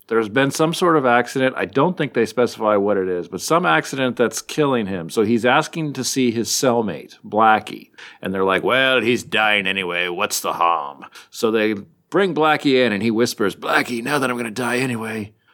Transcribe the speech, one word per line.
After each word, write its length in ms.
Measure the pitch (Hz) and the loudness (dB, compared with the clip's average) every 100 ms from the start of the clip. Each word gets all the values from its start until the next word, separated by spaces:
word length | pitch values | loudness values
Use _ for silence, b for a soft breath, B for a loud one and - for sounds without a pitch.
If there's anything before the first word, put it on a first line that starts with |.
| - | -2
There's 220 | 113 107 | 0 0
been 220 | 117 139 | 0 0
some 240 | - 160 165 | 0 0 2
sort 220 | 180 156 | 2 2
of 80 | 131 | 4
accident. 480 | 120 120 135 131 - | 2 2 0 -2 0
I 80 | 92 | -2
don't 320 | 135 160 180 | 0 0 0
think 160 | 151 | -2
they 140 | - 113 | 0 0
specify 480 | - 117 - 110 104 | 2 0 0 2 2
what 200 | 101 98 | 2 0
it 120 | 92 | 0
is, 200 | 90 82 | -4 -6
but 140 | 92 | -8
some 240 | - 165 175 | 0 0 2
accident 520 | 160 - 135 131 120 | 2 0 -2 -2 0
that's 220 | 117 - | 0 0
killing 460 | - - 147 127 98 | -6 -2 0 0 -2
him. 240 | 95 82 | -4 -4
So 140 | 113 | 0
he's 240 | 107 117 120 | 2 2 4
asking 460 | 139 151 170 151 | 2 0 -4 -6
to 100 | 131 | -6
see 260 | 120 135 127 | -4 0 0
his 180 | 113 107 | 0 -2
cellmate, 680 | - 135 117 110 73 - - 107 | 0 2 2 0 -6 -12 -20 -4
Blackie. 640 | 107 110 107 - - - B B B | 2 4 4 0 -12 -18 B B B
And 100 | - | -6
they're 120 | 95 | -2
like, 180 | 95 95 | 0 0
"Well, 400 | 98 123 131 131 | 2 2 2 2
he's 220 | 110 117 | 2 0
dying 420 | 85 107 107 104 95 | 0 0 2 2 0
anyway. 420 | 95 90 87 90 | -2 -4 -4 -4
What's 340 | 87 104 - | -2 -4 -2
the 120 | 92 | -4
harm?" 520 | 82 85 82 71 69 - B B | 0 2 2 -4 -10 -20 B B
So 180 | - 113 | -4 0
they 240 | 110 110 104 - _ _ | 2 0 -2 -8 _ _
bring 240 | 170 196 151 | 0 0 2
Blackie 500 | 156 147 147 131 123 | 2 2 2 2 2
in, 80 | |
and 80 | 101 | 2
he 80 | 113 | 0
whispers, 460 | 110 120 - 101 - | 2 0 0 -2 -2
"Blackie, 480 | - 151 139 120 | -2 0 0 -4
now 160 | 123 147 | -4 -2
that 100 | 131 | -2
I'm 80 | 123 | -4
gonna 140 | 117 | -6
die 260 | 104 123 123 | -6 -2 -2
anyway, 560 | 131 117 110 110 104 - _ | -2 -4 -6 -8 -10 -14 _